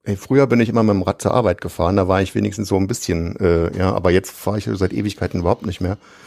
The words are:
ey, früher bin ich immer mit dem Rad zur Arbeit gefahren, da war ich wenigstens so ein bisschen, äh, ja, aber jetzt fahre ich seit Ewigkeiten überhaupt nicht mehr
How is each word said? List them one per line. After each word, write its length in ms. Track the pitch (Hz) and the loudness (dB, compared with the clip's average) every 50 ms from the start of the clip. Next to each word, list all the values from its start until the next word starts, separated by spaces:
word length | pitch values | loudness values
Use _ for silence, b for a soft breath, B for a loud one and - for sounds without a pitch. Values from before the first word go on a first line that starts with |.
| _ | _
ey, 120 | - 101 | -6 -6
früher 320 | 95 - - 131 139 139 117 | -6 -4 0 2 4 4 4
bin 120 | 120 120 | 4 2
ich 100 | 117 107 | 2 2
immer 140 | 110 117 113 | 2 2 2
mit 100 | 107 101 | 4 2
dem 60 | 98 90 | 2 0
Rad 180 | 95 101 - | -2 -2 -2
zur 120 | - - - | -2 0 2
Arbeit 260 | - - 104 90 - | 2 2 2 0 -2
gefahren, 340 | - 90 - - 85 85 98 | -4 -8 -4 -2 0 2 2
da 120 | 101 95 90 | 2 2 2
war 140 | 92 95 | 2 0
ich 120 | 98 92 - | 0 0 -2
wenigstens 340 | 107 104 104 95 110 107 95 | -2 -2 -2 -4 -6 -4 -2
so 80 | 101 95 | 0 0
ein 100 | 98 95 | 0 0
bisschen, 480 | 90 - - - 87 82 82 87 - - | -2 -4 -4 -2 -2 -2 -2 -4 -4 0
äh, 360 | 98 90 85 85 82 - - 90 | 2 2 2 2 2 0 -2 0
ja, 160 | 90 92 - | 0 0 0
aber 160 | 98 90 92 | 2 2 2
jetzt 200 | 87 92 92 - | 2 2 2 -2
fahre 260 | - - - 95 104 107 | -8 -8 -6 -4 -4 -2
ich 120 | - 107 107 | -4 -4 -2
seit 200 | 95 98 92 - | -2 -2 -2 -2
Ewigkeiten 480 | - 104 104 - - - 90 - 90 | -4 -4 -4 -4 -6 -6 -4 -4 -2
überhaupt 240 | 85 85 104 - - | 0 0 0 0 -2
nicht 160 | - 90 - | -8 -6 -4
mehr 160 | 95 90 98 B B B B B B | -4 -4 -4 B B B B B B